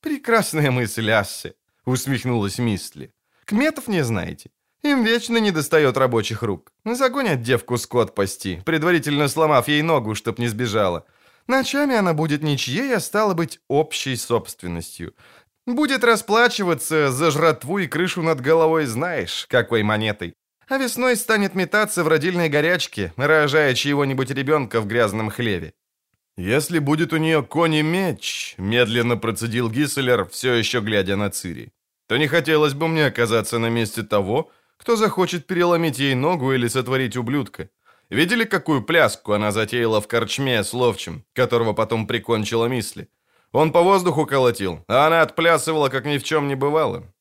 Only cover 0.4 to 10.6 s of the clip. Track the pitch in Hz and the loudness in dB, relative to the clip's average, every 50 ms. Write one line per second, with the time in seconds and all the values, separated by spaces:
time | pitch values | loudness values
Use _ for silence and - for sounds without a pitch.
0.4 | 180 - - 156 147 139 123 127 120 101 - - 113 107 113 107 101 - - - | 2 0 0 0 2 2 2 2 0 -2 -2 -2 0 4 4 2 2 0 -8 -12
1.4 | - - - _ _ _ _ _ _ 127 127 127 - 139 135 113 - 127 123 113 | -14 -14 -16 _ _ _ _ _ _ -2 -2 -2 -2 -2 -4 -2 0 0 0 0
2.4 | 101 98 95 - 123 113 104 90 - - _ 71 65 - _ _ _ _ _ _ | 0 -2 -2 -2 0 0 0 -2 -4 -10 _ -16 -18 -18 _ _ _ _ _ _
3.4 | _ - 208 220 277 311 302 285 - - 202 175 139 117 113 95 87 87 - - | _ -2 0 0 0 0 -2 -4 -6 -2 -2 0 0 0 -2 -4 -4 -6 -10 -14
4.4 | - - _ _ _ _ _ _ - 294 285 262 226 220 233 240 233 - 233 233 | -16 -20 _ _ _ _ _ _ -2 0 2 2 2 2 0 0 0 0 0 2
5.4 | 220 208 180 156 143 - - 156 151 135 123 135 131 123 120 113 104 - 113 104 | 2 2 0 0 0 2 4 4 4 4 4 2 2 2 2 0 0 -2 -6 -4
6.4 | 120 107 95 - _ _ _ _ _ 214 240 247 277 254 233 277 262 208 156 127 | -4 -4 -4 -6 _ _ _ _ _ -6 -2 0 0 0 0 0 0 0 -2 -2
7.4 | 113 120 131 113 - - 123 120 - - - 123 113 - - - 98 98 - - | 0 0 0 0 0 -2 -4 -4 -4 -2 0 0 0 0 0 -2 -2 -2 -4 -8
8.4 | - 98 87 80 - - 160 156 147 180 180 165 - 147 147 143 147 139 - 156 | -8 -8 -8 -6 -4 -2 -2 0 2 2 2 2 0 0 0 0 0 0 2 2
9.4 | 160 151 151 127 - 147 151 147 151 165 160 139 110 107 107 - - 120 104 - | 2 4 4 4 4 2 0 0 2 2 0 0 0 -2 -6 -4 -4 -6 -4 -2
10.4 | 120 120 110 107 | -4 -4 -2 -2